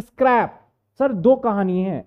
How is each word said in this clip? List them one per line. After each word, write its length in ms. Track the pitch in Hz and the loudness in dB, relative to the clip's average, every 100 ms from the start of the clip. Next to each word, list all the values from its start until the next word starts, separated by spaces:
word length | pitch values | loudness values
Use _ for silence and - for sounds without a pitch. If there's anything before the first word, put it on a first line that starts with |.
scrap।" 480 | - - 262 240 175 - _ _ _ - | -10 -2 2 2 0 -6 _ _ _ -4
सर, 140 | 269 | -4
दो 240 | 196 226 262 | 2 2 2
कहानी 460 | 240 202 185 180 | 0 -2 -2 -2
है, 240 | 190 143 | -2 -6